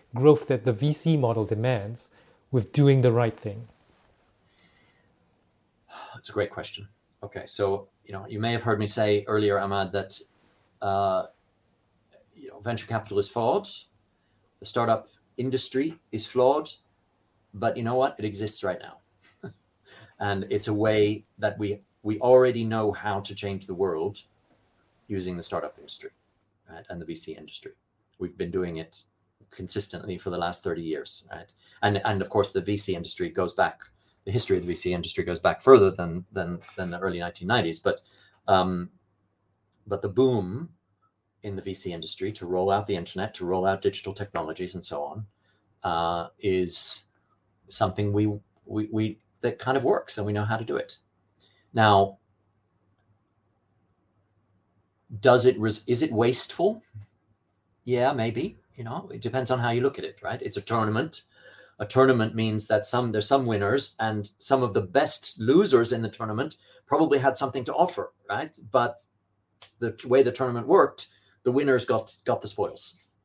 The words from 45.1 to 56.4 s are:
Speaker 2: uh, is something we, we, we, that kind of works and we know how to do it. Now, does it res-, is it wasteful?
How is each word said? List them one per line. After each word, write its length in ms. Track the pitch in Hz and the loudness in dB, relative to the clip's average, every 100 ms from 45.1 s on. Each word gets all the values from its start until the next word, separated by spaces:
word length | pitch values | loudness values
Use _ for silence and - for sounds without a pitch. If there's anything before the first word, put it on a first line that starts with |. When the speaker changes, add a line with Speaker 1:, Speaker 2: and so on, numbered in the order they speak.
| 101 104 _ _ _ _ _ | -10 -14 _ _ _ _ _
Speaker 2:
uh, 460 | 90 85 85 85 82 - | -4 -2 0 -2 -6 -6
is 640 | 101 92 90 - - - - _ _ _ _ _ _ | 0 0 0 2 2 2 -2 _ _ _ _ _ _
something 440 | - 104 98 104 | -2 0 0 0
we, 140 | 104 107 104 - _ - | 2 0 -2 -10 _ -8
we, 220 | 107 107 | -6 -4
we, 260 | 107 110 - _ _ | -2 -2 -4 _ _
that 160 | 120 - | -4 -2
kind 200 | 127 131 | -2 0
of 60 | |
works 340 | 127 208 - - | 2 0 -2 -4
and 80 | 104 | -2
we 80 | |
know 100 | 104 | -2
how 140 | 104 113 | -2 -4
to 60 | |
do 120 | 117 143 | -4 -6
it. 220 | - - _ _ _ _ _ _ _ | -6 -14 _ _ _ _ _ _ _
Now, 460 | 113 107 98 98 - _ _ _ _ _ _ _ _ _ _ _ _ _ _ _ _ _ _ _ _ _ _ _ _ _ _ _ _ _ 107 | 2 6 6 4 0 _ _ _ _ _ _ _ _ _ _ _ _ _ _ _ _ _ _ _ _ _ _ _ _ _ _ _ _ _ 2
does 260 | 127 123 123 | 6 6 6
it 120 | 107 | 4
res-, 260 | 107 104 - | 0 -2 -2
is 160 | 120 | 0
it 100 | 156 | 2
wasteful? 720 | 110 117 127 | 2 2 2